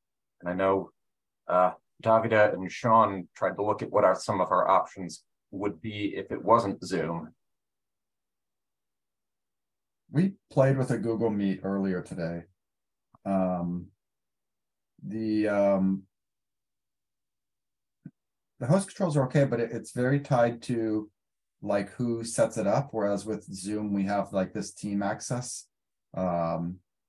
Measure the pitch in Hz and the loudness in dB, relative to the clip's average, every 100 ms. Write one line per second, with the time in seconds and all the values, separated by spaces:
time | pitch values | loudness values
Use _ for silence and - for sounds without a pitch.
0 | _ _ _ _ 87 92 95 98 87 _ | _ _ _ _ -6 0 2 0 -2 _
1 | _ _ _ _ - 90 90 - _ _ | _ _ _ _ 0 2 2 0 _ _
2 | 113 113 113 107 104 92 92 - 120 113 | 2 4 4 4 4 2 -6 -4 4 6
3 | 104 98 85 - 95 92 104 101 - 104 | 4 0 -10 -4 -2 0 -2 -2 -2 4
4 | 95 92 - 98 90 92 - 95 - - | 4 4 0 -2 0 2 4 2 0 -8
5 | 87 - _ _ _ 101 104 - 110 101 | -12 -12 _ _ _ -6 -6 -6 -10 -6
6 | 104 95 - 113 95 113 101 95 87 90 | -6 -6 -8 -4 4 4 4 -4 -4 -4
7 | 80 85 - - _ _ _ _ _ _ | -2 -6 -10 -18 _ _ _ _ _ _
8 | _ _ _ _ _ _ _ _ _ _ | _ _ _ _ _ _ _ _ _ _
9 | _ _ _ _ _ _ _ _ _ _ | _ _ _ _ _ _ _ _ _ _
10 | _ 135 196 - _ 143 135 135 127 113 | _ 0 0 -2 _ 2 4 4 0 -2
11 | 113 110 117 104 98 95 95 98 98 90 | -2 0 0 0 0 -2 -2 -2 -2 -2
12 | - 95 82 85 - _ _ _ _ _ | -6 -6 -6 -6 -12 _ _ _ _ _
13 | _ _ 98 98 92 90 87 87 92 _ | _ _ -2 0 0 -2 -4 -6 -8 _
14 | _ _ _ _ _ _ _ _ _ _ | _ _ _ _ _ _ _ _ _ _
15 | 98 110 110 107 107 101 101 95 95 95 | -10 -6 -2 0 2 4 4 4 2 0
16 | - _ _ _ _ _ _ _ _ _ | -6 _ _ _ _ _ _ _ _ _
17 | _ _ _ _ _ _ _ _ _ _ | _ _ _ _ _ _ _ _ _ _
18 | - _ _ _ _ - 120 190 196 - | -20 _ _ _ _ -6 2 2 0 -4
19 | 185 147 127 156 139 117 117 120 - 127 | -2 0 2 2 2 2 -2 -6 -8 -2
20 | 123 143 139 127 117 117 - 117 110 107 | 0 0 2 2 2 0 -4 -2 0 -2
21 | 107 _ _ _ _ _ 101 101 98 - | -4 _ _ _ _ _ -2 -2 -2 -4
22 | 120 113 113 - 113 - 98 120 139 113 | -4 -4 -2 0 0 0 0 0 0 -2
23 | 101 98 104 107 - 92 95 107 104 101 | -2 -2 -4 -8 -10 -10 -6 -6 -2 -2
24 | 98 101 98 98 92 110 95 - 104 101 | 0 -2 -2 -2 -2 -4 -8 -8 -4 -2
25 | 98 - - 123 127 - - _ _ _ | -2 -4 -6 -6 -6 -12 -16 _ _ _
26 | _ 92 92 85 82 82 85 92 _ _ | _ -4 -2 0 -2 -2 -6 -10 _ _